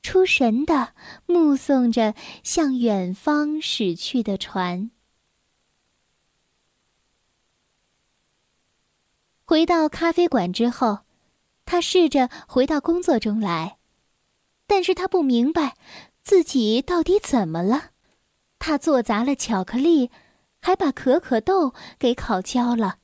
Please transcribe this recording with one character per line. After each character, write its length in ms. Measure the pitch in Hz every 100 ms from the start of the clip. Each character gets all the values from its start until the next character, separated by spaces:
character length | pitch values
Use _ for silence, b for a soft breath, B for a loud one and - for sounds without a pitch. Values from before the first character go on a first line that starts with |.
出 220 | - 370
神 400 | 381 - 247 226
地 300 | 311 302 233 B B B -
目 280 | 349 311
送 380 | 269 - 269 247
着 220 | 233 214 214 B B
向 340 | - - 294 254
远 360 | 233 202 180
方 460 | 190 - 294 302 302
驶 340 | - - 202
去 280 | 170 - 254
的 160 | 214 190
船。 520 | - 196 180 175 226 _ _ _ _ _ _ _ _ _ _ _ _ _ _ _ _ _ _ _ _ _ _ _ _ _ _ _ _ _ _ _ _ _ _ _ _ _ _ _ _ _ _ _ _ _
回 220 | - 320 330
到 220 | 339 302
咖 220 | - 339
啡 160 | 330 349
馆 240 | 240 175
之 200 | 185 240
后， 300 | 240 240 202 _ _ _ _ _ _ -
他 120 | 349
试 300 | 330 370 320
着 220 | 277 247 B B
回 180 | - 269
到 140 | 302
工 220 | 302 349
作 160 | 349 254
中 200 | 214 214
来， 380 | 202 165 170 - _ _ _ _ _ _ _ _ _
但 160 | 403
是 120 | 359
他 120 | 370 370
不 160 | 370
明 300 | 277 240 247
白 240 | 330 277 - B B B _
自 200 | - 381
己 380 | 311 269 214 226
到 220 | - 349
底 180 | 320 392
怎 260 | - 254 175
么 160 | 165
了。 280 | 180 269 - _ _ _ _ _ _ _
他 140 | - 294
做 240 | - 269
砸 220 | 233 208
了 100 | 254
巧 300 | 277 - 208
克 120 | 185 247
力， 360 | 294 330 247 b b b b _
还 160 | - 381
把 160 | 330
可 260 | - - 277
可 220 | - 226
豆 340 | 226 381 285 B B B
给 160 | 240
烤 260 | 247 - 190
焦 360 | 190 247 240 240
了。 220 | 202 -